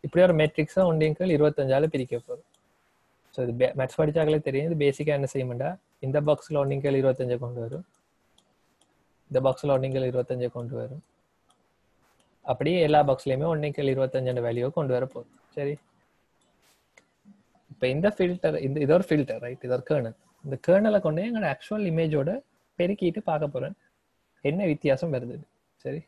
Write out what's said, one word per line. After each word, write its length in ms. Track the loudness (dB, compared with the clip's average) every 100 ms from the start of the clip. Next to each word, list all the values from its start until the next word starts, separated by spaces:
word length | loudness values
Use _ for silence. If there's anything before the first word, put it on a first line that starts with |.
| 0
இப்படி 180 | 4 6
ஒரு 100 | 6
மேட்ரிக்ஸை 480 | 2 0 -2 2 2
ஒன்றின் 260 | 4 2 2
கீழ் 160 | 0 4
இருபத்தஞ்சால 540 | 4 2 2 2 2
பிரிக்க 220 | -2 -4 -6 -8
போறோம். 180 | -14 _ _ _ _ _ _ _ _ _
So 60 | -6 -4
இது 80 | 0
பே-, 140 | 0 0
மேத்ஸ் 200 | -4 0
படிச்சாக்களே 420 | 0 2 2 2 0
தெரியும், 200 | -2 -2
இது 120 | 2 0
பேசிக்கா 280 | 2 -2 0
என்ன 80 | -2 -4
செய்யும்டா, 340 | -4 -4 -6 -8 _ _ -2
இந்த 100 | 0 2
பாக்ஸ்ல 280 | 0 0 -2
ஒன்றின் 200 | 0 0
கீழ் 140 | 0 2
இருபத்தஞ்சை 340 | 2 0 -2 -4 -4
கொண்டு 160 | -8 -8
வரும், 200 | -10 -14 _ _ _ _ _ _ _ _ _ _ _ _ _ _
இந்த 100 | 0 0
பாக்ஸ்ல 280 | 0 0 0
ஒன்றின் 200 | 0 -2
கீழ் 160 | -2
இருபத்தஞ்சை 380 | -2 -2 -4 -4 -6
கொண்டு 180 | -10 -8
வரும். 220 | -10 -12 _ _ _ _ _ _ _ _ _ _ _ _ _ _ -6
அப்படியே 260 | -2 0 2 4
எல்லா 120 | 4 4
பாக்ஸ்லயுமே 380 | 0 0 -2 0
ஒன்றின் 200 | -2 -4 -2
கீழ் 160 | -2
இருபத்தஞ்சுன்ற 480 | 0 0 0 -2 -2 -2
வேல்யூவை 240 | -2 -2 -2
கொண்டு 160 | 0 0
வர 100 | -2
போகுது, 180 | -8 -18 _ _ -8
சரி? 180 | -6 -8 _ _ _ _ _ _ _ _ _ _ _ _ _ _ _ _ _ _ _
இப்ப 120 | -4 -2 2
இந்த 120 | 0 2
ஃபில்டர், 400 | 0 2 0 0 -2
இந்த, 100 | 0
இது 100 | 4 4
ஒரு 100 | 4
ஃபில்டர், 320 | 0 0 -4
ரைட்? 200 | -8 -10 -4
இது 100 | -4
ஒரு 80 | 0
கர்னல். 260 | -2 -2 -10 _ _ -10
இந்த 100 | -4 4
கர்னலை 320 | 4 6 2 2
கொண்டு 200 | -2 -2
எங்களோட 220 | -2 -2 -4
ஆக்சுவல் 300 | -6 -4 0
இமேஜோட 400 | 0 0 0 0 -4 _ _ _ -4
பெருக்கிட்டு 420 | -2 0 -2 -2 -4
பார்க்க 280 | -2 -2 -4
போறேன், 200 | -8 -12 _ _ _ _ _ _ -2
என்ன 160 | 0 0
வித்தியாசம் 420 | 0 0 0 0 -4
வருது, 220 | -6 -12 -16 _ _ _ -10
சரி? 160 | -10